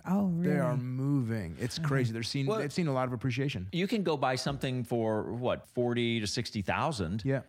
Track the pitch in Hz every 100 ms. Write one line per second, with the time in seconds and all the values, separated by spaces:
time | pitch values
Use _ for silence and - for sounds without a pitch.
0 | - 190 196 170 175 180 160 147 123 127
1 | 135 143 113 113 85 82 117 - 156 135
2 | 123 113 113 139 135 214 151 - 165 131
3 | 127 120 135 120 139 110 92 - 196 226
4 | 180 151 131 127 - 139 139 127 120 120
5 | 113 107 78 117 123 82 - - 120 120
6 | 117 117 104 - - 113 95 95 139 131
7 | 82 107 135 135